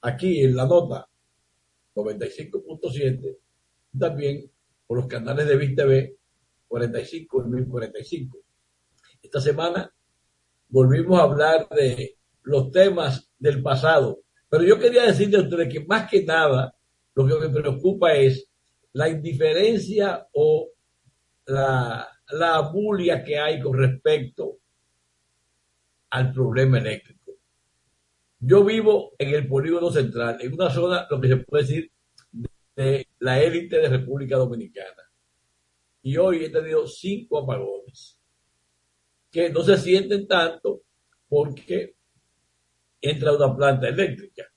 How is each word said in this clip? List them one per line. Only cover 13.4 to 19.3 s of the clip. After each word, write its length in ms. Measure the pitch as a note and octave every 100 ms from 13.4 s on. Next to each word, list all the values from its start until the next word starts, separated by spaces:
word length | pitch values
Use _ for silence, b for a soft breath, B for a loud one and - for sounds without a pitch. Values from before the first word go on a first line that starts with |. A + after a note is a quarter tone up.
| C#3 C#3
pasado, 580 | C#3+ C3+ D#3 D#3+ A#2 G2 _ _ _
pero 160 | D#3
yo 140 | F3 A3
quería 240 | A#3+ A#3+
decirle 340 | A#3+ C#3+ G3+ G3+
a 60 |
ustedes 280 | C#3+ E3 D#3
que 140 | D3+
más 240 | D3+ G#3+ -
que 160 | G3
nada 500 | D#3+ D#3+ D3+ B2+ C3 _ _ _ _
lo 120 | - C3+
que 200 | D#3 D#3
me 40 |
preocupa 640 | A#2+ D3 C3 F#3 F#3+ E3+
es 340 | C#3+ C3+ C3 - _ _ _ _
la 160 | B2+ D#3
indiferencia 1160 | D#3 D#3